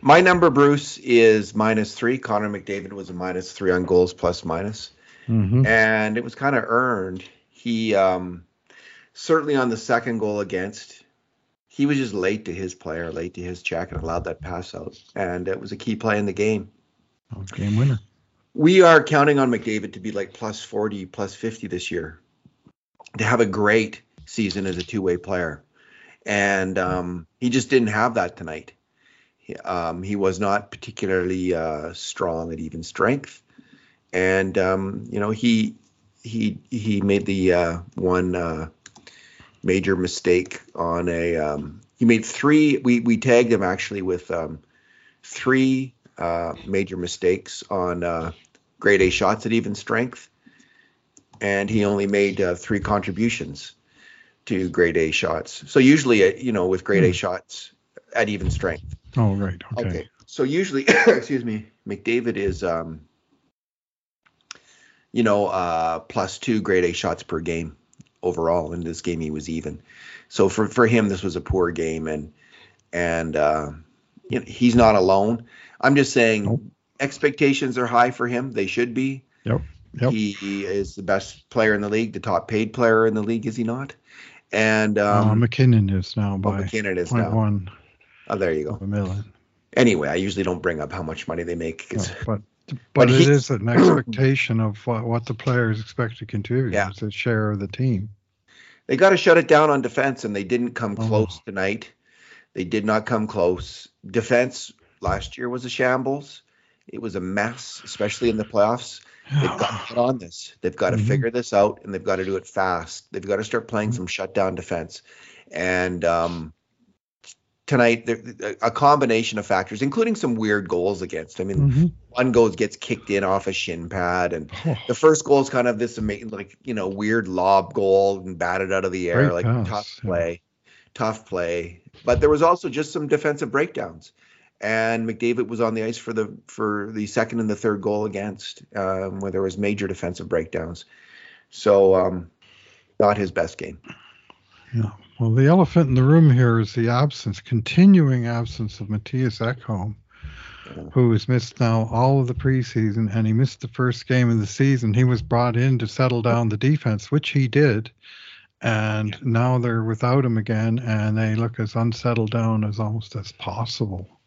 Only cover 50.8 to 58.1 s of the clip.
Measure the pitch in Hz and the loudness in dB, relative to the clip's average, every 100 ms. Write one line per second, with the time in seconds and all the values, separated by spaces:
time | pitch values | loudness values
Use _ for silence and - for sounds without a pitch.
50.8 | _ _ _ _ _ _ 101 98 101 113 | _ _ _ _ _ _ -2 0 0 2
51.8 | 101 101 98 101 101 98 92 87 - 101 | 2 2 0 2 2 2 -2 -2 -2 -4
52.8 | 98 101 98 90 117 - - 71 - - | 0 -2 -2 -2 -2 -2 -10 -12 -18 -20
53.8 | _ _ - - _ _ - 98 90 82 | _ _ -20 -20 _ _ -6 -4 -2 4
54.8 | 87 82 80 80 - 80 - - - - | 4 4 0 0 -2 -4 -6 -16 0 6
55.8 | 131 151 131 113 95 - 127 107 90 92 | 8 8 6 6 6 4 -2 0 0 0
56.8 | - 98 92 90 95 90 - - - _ | 2 4 4 4 -2 -6 -10 -18 -18 _
57.8 | _ - _ | _ -20 _